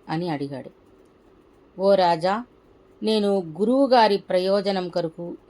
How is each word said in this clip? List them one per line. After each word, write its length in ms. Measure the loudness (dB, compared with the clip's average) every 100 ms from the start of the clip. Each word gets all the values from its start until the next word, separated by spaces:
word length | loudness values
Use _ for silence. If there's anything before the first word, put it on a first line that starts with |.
| -8
అని 200 | -6 -6
అడిగాడు. 420 | -6 -8 -12 -16 -20 _ _ _ _ _ _ _ _ _ -2
"ఓ 140 | 2 4
రాజా, 500 | 4 2 0 -2 -6 _ _ _ _ _
నేను 360 | -2 0 2 0
గురువుగారి 800 | -2 -2 0 2 4 4 4 2
ప్రయోజనం 720 | -2 -2 0 0 0 -4 -4
కొరకు 480 | -4 -6 -6 -12 -14 _